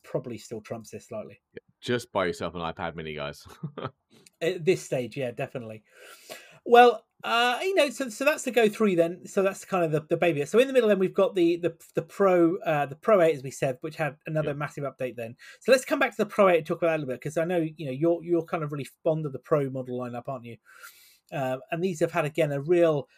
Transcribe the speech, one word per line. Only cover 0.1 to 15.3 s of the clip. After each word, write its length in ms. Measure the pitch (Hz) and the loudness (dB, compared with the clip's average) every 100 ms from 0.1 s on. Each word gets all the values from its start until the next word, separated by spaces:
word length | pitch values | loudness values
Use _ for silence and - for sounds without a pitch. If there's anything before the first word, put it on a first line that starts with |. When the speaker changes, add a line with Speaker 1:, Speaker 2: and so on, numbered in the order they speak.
| 151 123 110 | -8 -8 -14
Speaker 1:
still 220 | - 110 | -12 -14
trumps 320 | - 117 107 | -12 -14 -12
this 160 | 104 - | -18 -14
slightly. 320 | 110 - - _ | -14 -14 -18 _
Speaker 2:
Yeah, 60 | - _ _ | -20 _ _
just 320 | - 120 - | -4 -4 -2
buy 140 | 101 90 | -2 -2
yourself 280 | - 87 | -2 -6
an 60 | 87 | -6
iPad 360 | 82 - 85 80 | -8 -6 -8 -8
Mini, 200 | 78 76 | -10 -8
guys. 320 | 73 73 - - 143 170 | -10 -10 -20 -16 -14 -12
<laughs> 640 | 170 _ _ _ _ - | -14 _ _ _ _ -6
Speaker 1:
At 240 | 170 180 160 | -6 -2 -2
this 160 | 180 | -2
stage, 340 | - 139 120 139 | -2 -6 -6 -6
yeah, 160 | 123 | -8
definitely. 520 | 117 131 131 110 110 _ _ - - - - - _ - | -6 -8 -8 -12 -16 _ _ -20 -20 -20 -20 -20 _ 6
Well, 400 | 233 247 220 _ _ | 10 10 6 _ _
uh, 360 | 214 233 247 247 | -2 0 2 0
you 140 | 370 381 | 0 2
know, 140 | 285 | 2
so, 180 | 220 262 | 0 -8
so 160 | - 277 | 0 0
that's 180 | 302 | 0
the 80 | 254 | 0
Go 160 | 226 214 | 2 2
three 280 | 208 214 170 | 2 2 4
then. 300 | 165 180 - | 2 0 -6
So 160 | 202 | 0
that's 220 | 190 190 | 0 -2
kind 220 | - 185 160 | -4 0 0
of 60 | |
the, 100 | 151 151 | -2 -2
the 80 | 160 | 0
baby. 260 | 175 143 143 | 0 0 0
So 140 | 214 | 2
in 80 | 269 | 4
the 60 | |
middle 160 | 262 214 | 4 2
then 100 | 196 | 2
we've 140 | 185 | 2
got 200 | 196 185 | 2 0
the, 240 | 190 170 170 | 4 2 2
the, 200 | 170 - - - | -4 -6 -8 -8
the 60 | |
Pro, 560 | 160 - 196 180 165 190 | -6 0 4 6 4 2
uh, 300 | 175 147 139 | -2 -2 -2
the 80 | 151 | -4
Pro 260 | - 202 | 4 6
eight, 140 | 165 143 | 6 2
as 80 | |
we 80 | 131 | -6
said, 260 | - 139 127 | -4 -4 -4
which 160 | 160 151 | -10 -6
had 220 | 147 151 - | -6 -6 -6
another 220 | 156 147 | -4 -2
Speaker 2:
Yep. 80 | 143 | -4
Speaker 1:
massive 260 | 147 - | -6 -6
update 320 | 139 - 127 117 | -10 -6 -8 -8
then. 220 | 113 | -12